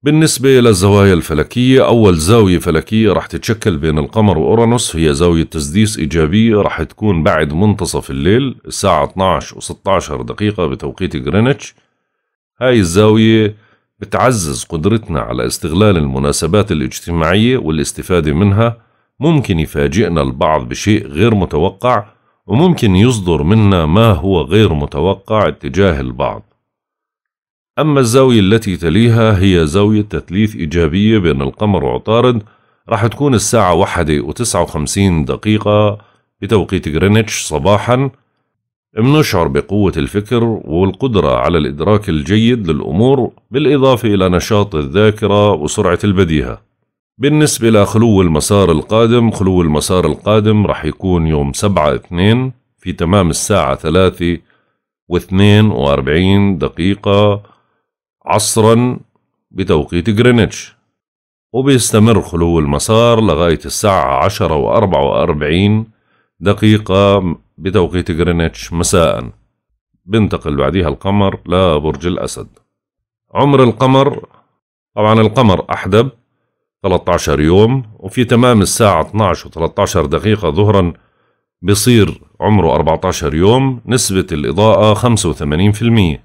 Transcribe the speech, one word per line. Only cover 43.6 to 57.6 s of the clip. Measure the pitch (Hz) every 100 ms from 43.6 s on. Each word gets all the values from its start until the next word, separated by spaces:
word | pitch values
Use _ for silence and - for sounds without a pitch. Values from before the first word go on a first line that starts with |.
| 147 143 135 120 113
إلى | 101 92
نشاط | 90 - 107 101 78
الذاكرة | 69 85 107 104 104 101 104
وسرعة | 87 73 - 95 87
البديهة. | 107 95 90 76 62 57 _ _ _ _ _ _
بالنسبة | 135 151 151 - 113
لخلو | 107 98 107 117 98
المسار | 90 78 - 101 92
القادم، | 78 - 110 117 120 117
خلو | - 95 90
المسار | 82 76 - 92 82
القادم | 71 - 107 107 107 92
راح | 69 76
يكون | - 92 87 80
يوم | 76 69
سبعة | 67 104 92 76 62
اثنين | - 87 98 120 131 - _ _
في | 90
تمام | - 85 101 87
الساعة | 73 - 101 69 69
ثلاثة | 80 85 92 - 87 85 _ _ _ _ _ _ _
واثنين | 87 - 95 104 107 107
وأربعين | 64 69 69 65 76 92 98 101 92
دقيقة | 71 - 87 98 104 101 104 101 104 _